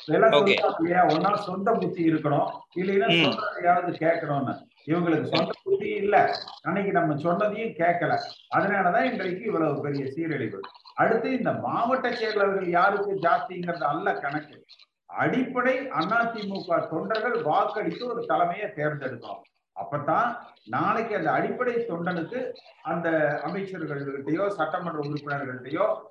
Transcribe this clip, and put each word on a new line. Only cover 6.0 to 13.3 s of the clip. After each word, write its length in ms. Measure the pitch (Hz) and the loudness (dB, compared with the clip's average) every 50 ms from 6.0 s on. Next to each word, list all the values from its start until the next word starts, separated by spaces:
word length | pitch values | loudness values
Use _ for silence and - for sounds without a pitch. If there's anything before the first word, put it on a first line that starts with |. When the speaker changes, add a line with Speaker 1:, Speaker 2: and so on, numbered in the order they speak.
| 196 202 202 185 - - - - - - - - - | 0 4 6 6 6 4 2 -2 -6 -10 -16 -8 -4
Speaker 1:
அன்னைக்கு 300 | 156 185 202 190 - 170 | -2 -2 0 0 0 2
நம்ம 220 | 170 165 156 147 | 2 2 2 0
சொன்னதையும் 640 | 143 160 170 180 202 214 208 202 220 226 202 - | 0 0 0 0 2 2 0 0 -2 -6 -6 -2
கேட்கல. 360 | - 165 175 170 - 143 123 120 - - - - - - - 127 | 0 2 2 2 2 2 0 0 0 -2 -6 -12 -16 -12 0 0
அதனாலதான் 560 | 160 185 196 202 196 180 175 180 233 262 254 - | 2 2 2 2 2 2 4 4 4 2 2 0
இன்றைக்கு 320 | 185 185 180 175 - - | -2 -4 -4 -4 -4 -4
இவ்வளவு 380 | 208 170 160 160 151 139 127 - | -2 0 0 2 0 0 -2 -2
பெரிய 220 | 143 143 139 131 | -4 -2 -2 -4
சீரழிவு. 560 | 131 - 160 165 165 147 127 113 101 98 98 - - - - _ - - | -4 -4 -4 -4 -4 -2 -2 -4 -4 -6 -8 -12 -14 -16 -20 _ -12 0
அடுத்து 360 | 127 160 196 226 233 240 262 262 | 2 2 4 4 2 0 0 -2
இந்த 200 | 226 185 151 120 | -2 0 -2 -2
மாவட்ட 600 | 110 110 127 151 196 233 247 262 247 240 240 226 | -2 -4 -4 -2 0 0 0 0 0 0 -2 -2
செயலாளர்கள் 560 | 226 220 220 208 208 202 196 190 190 180 170 | -2 -4 -2 0 2 2 2 2 0 -2 2
யாருக்கு 440 | 175 175 185 202 208 202 202 202 190 151 | 2 4 4 4 2 2 -2 -2 -2 0
ஜாஸ்திங்கிறது 640 | 165 170 | 2 2